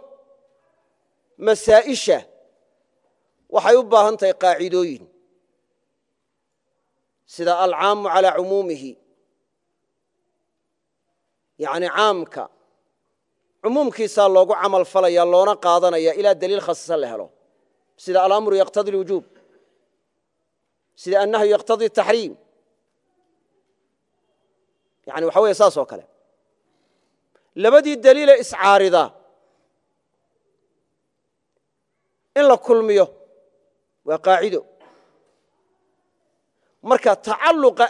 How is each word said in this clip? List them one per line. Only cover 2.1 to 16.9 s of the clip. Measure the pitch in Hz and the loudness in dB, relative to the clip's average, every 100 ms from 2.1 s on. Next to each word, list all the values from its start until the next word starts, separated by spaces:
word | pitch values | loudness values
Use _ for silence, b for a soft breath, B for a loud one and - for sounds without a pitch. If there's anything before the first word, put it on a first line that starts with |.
| 135 - _ _ _ _ _ _ _ _ _ _ _ - | -2 -4 _ _ _ _ _ _ _ _ _ _ _ -6
waxay | - 208 247 | -2 2 2
u | |
baahan | 214 226 208 214 | 4 2 2 -2
tahay | 190 | -4
qaacidooyin, | 185 185 156 180 180 175 123 _ _ _ _ _ _ _ _ _ _ _ _ _ _ _ _ _ _ _ _ _ _ _ | -2 -2 -2 -4 -4 -6 -8 _ _ _ _ _ _ _ _ _ _ _ _ _ _ _ _ _ _ _ _ _ _ _
sida | - 170 175 | -6 -4 0
alcaamu | 185 156 196 208 196 | -2 0 -2 -2 -2
calaa | 180 190 170 | 2 2 0
cumuumihi, | 185 196 180 143 131 - _ _ _ _ _ _ _ _ _ _ _ _ _ _ _ _ _ _ _ _ _ _ _ _ _ - | -4 -4 -4 -10 -14 -20 _ _ _ _ _ _ _ _ _ _ _ _ _ _ _ _ _ _ _ _ _ _ _ _ _ -12
yacni | 147 165 180 | -8 -6 -4
caamka | 165 214 180 156 135 101 _ _ _ _ _ _ _ _ _ _ _ | 0 0 -2 -8 -14 -16 _ _ _ _ _ _ _ _ _ _ _
cumuumkiisaa | 214 277 262 - 214 208 202 | -4 -2 -4 -4 -4 0 2
loogu | 185 190 | 4 2
camal | 180 196 190 | 0 -2 -2
falayaa, | 180 190 180 175 | -2 0 0 2
loona | 175 180 202 202 | 2 2 2 0
qaadanayaa | 175 170 180 165 160 | 0 2 2 0 -2
ilaa | 160 202 | 0 0
daliil | 170 185 202 | 0 -2 -6
khasisa | 180 160 - | -6 -8 -6